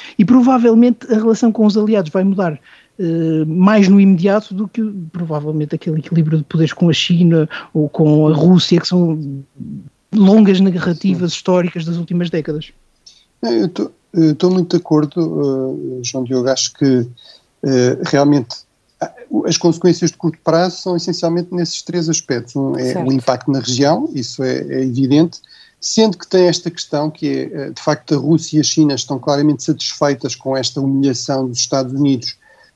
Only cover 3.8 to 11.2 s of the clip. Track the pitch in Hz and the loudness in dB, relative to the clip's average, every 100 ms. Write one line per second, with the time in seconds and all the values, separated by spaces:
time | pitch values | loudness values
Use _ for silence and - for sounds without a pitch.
3.8 | 190 202 196 180 202 208 - 185 214 - | 6 6 6 4 2 0 -2 -8 -8 -6
4.8 | 214 202 160 175 170 151 147 156 147 160 | -6 -8 -12 -10 -6 -6 -4 -6 -4 -6
5.8 | - 156 - 165 156 160 143 160 160 - | -4 -6 -2 0 0 0 -2 0 0 2
6.8 | 170 143 - 170 175 165 151 - - 160 | 0 2 0 2 4 4 0 -6 -6 -2
7.8 | 147 - 156 151 151 151 165 180 - 170 | -2 2 4 4 4 4 4 4 4 0
8.8 | - 180 170 156 139 139 139 - 135 143 | 2 0 0 -2 -6 -10 -14 -18 -14 -14
9.8 | - _ _ 214 190 214 202 185 190 170 | -16 _ _ 2 6 6 6 4 2 0
10.8 | 180 165 190 175 | -2 -2 -2 -2